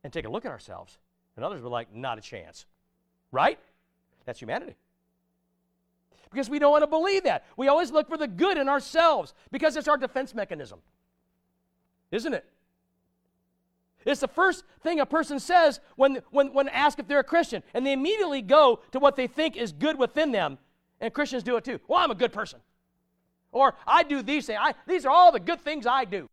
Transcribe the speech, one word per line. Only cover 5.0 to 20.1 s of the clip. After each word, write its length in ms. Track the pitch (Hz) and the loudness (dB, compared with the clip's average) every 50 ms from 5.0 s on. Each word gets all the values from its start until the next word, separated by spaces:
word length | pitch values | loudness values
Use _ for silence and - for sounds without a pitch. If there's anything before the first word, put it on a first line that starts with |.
| _ _ _ _ _ _ _ _ _ _ _ _ _ _ _ _ _ _ _ _ _ _ _ _ _ _ | _ _ _ _ _ _ _ _ _ _ _ _ _ _ _ _ _ _ _ _ _ _ _ _ _ _
Because 200 | - 262 269 208 | -8 -8 -6 -4
we 100 | 285 294 | -2 4
don't 120 | 285 285 | 4 6
wanna 160 | 294 302 302 | 6 6 4
believe 360 | 294 311 320 339 392 392 392 370 | 4 2 0 2 2 0 2 0
that. 220 | 277 175 - - _ _ | 0 -2 -2 -6 _ _
We 100 | - 262 | 0 2
always 240 | 277 285 330 349 240 | 4 4 4 2 2
look 160 | 285 302 302 | 0 0 0
for 100 | - 330 | 0 -6
the 100 | 302 302 | -6 -6
good 300 | 240 180 170 339 403 370 | -6 -2 0 0 0 2
in 120 | 311 269 269 | 0 0 0
ourselves 640 | 285 277 - - - 320 339 330 294 214 156 - _ _ _ _ | 0 -2 -4 -2 2 4 4 4 4 2 -4 -8 _ _ _ _
because 240 | - 254 311 311 247 | -6 0 0 0 0
it's 120 | 302 240 | 0 0
our 100 | 302 294 | 0 0
defense 360 | 269 269 - - 262 277 - - | 0 0 -6 -4 -6 -6 -6 -8
mechanism. 480 | 226 196 - 180 147 139 - 98 82 _ _ _ _ _ _ _ _ _ _ _ _ _ _ _ _ _ _ _ _ _ _ _ _ _ _ | -10 -10 -8 -10 -14 -14 -16 -18 -20 _ _ _ _ _ _ _ _ _ _ _ _ _ _ _ _ _ _ _ _ _ _ _ _ _ _
Isn't 220 | - 226 226 311 247 | -8 -6 -6 -6 -6
it? 120 | 160 _ _ _ _ _ _ _ _ _ _ _ _ _ _ _ _ _ _ _ _ _ _ _ _ _ _ _ _ _ _ _ _ _ | -8 _ _ _ _ _ _ _ _ _ _ _ _ _ _ _ _ _ _ _ _ _ _ _ _ _ _ _ _ _ _ _ _ _
It's 160 | - 285 285 | -4 -2 -2
the 60 | 277 | -4
first 380 | 262 _ 330 370 381 - - _ _ _ _ | -6 _ 0 2 2 0 -2 _ _ _ _
thing 180 | _ 320 349 302 | _ -4 -2 -2
a 60 | 269 | -2
person 340 | - 294 320 311 - 294 269 | 0 0 -2 -2 -2 -6 -8
says 400 | - - 349 349 330 294 262 - _ _ _ | -4 2 4 4 4 4 2 -2 _ _ _
when, 260 | - 262 277 269 240 - _ | 2 2 2 2 -2 -10 _
when, 220 | - 285 277 277 262 | 0 0 0 2 0
when 140 | 269 277 277 | -2 -2 -2
asked 300 | - 247 285 294 - - | -2 0 0 0 0 -2
if 80 | 233 | -6
they're 120 | 175 277 285 | 0 0 0
a 40 | 269 | 0
Christian, 400 | - 320 339 330 - 233 156 - _ - | 2 0 0 0 0 -6 -10 -10 _ -6
and 120 | 247 254 | -4 -2
they 80 | 277 277 | -2 -2
immediately 480 | 262 277 339 440 440 392 330 285 269 | -2 -2 -2 -2 -2 -2 -2 -2 -6
go 400 | 214 180 262 311 294 254 233 - - _ | 0 4 6 6 6 6 4 0 -6 _
to 80 | - 262 | -4 2
what 160 | 285 277 277 | 2 2 2
they 120 | - 254 | 2 -6
think 280 | 233 - 294 320 320 - | -4 -2 -2 -2 -2 -2
is 160 | - 240 196 | -6 -8 -8
good 260 | 151 143 254 302 311 | -6 -2 -2 -2 0
within 340 | 269 254 - | 0 -2 -2